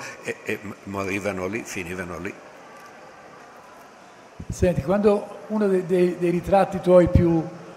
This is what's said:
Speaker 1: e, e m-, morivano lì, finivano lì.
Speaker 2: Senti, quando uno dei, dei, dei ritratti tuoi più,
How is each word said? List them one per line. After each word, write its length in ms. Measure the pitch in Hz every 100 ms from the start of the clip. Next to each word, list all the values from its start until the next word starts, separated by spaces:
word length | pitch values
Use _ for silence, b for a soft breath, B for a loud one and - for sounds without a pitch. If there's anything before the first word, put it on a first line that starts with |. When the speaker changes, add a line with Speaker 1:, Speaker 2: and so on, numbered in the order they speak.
| B B
Speaker 1:
e, 140 | - -
e 160 | - 107
m-, 120 | 98 - 98
morivano 560 | 98 98 101 98 92 92
lì, 160 | 113
finivano 560 | - 101 85 90 87 82
lì. 160 | 92 - - - - - - - - - - - - - - - - - - - - - -
Speaker 2:
Senti, 340 | - 185 170
quando 560 | 143 202 208 202 - - -
uno 200 | 214 202
dei, 180 | 185 165
dei, 300 | 180 180 170
dei 120 | 170
ritratti 500 | 175 170 190 190 185
tuoi 260 | 175 180 170
più, 320 | - 170 165 156 - -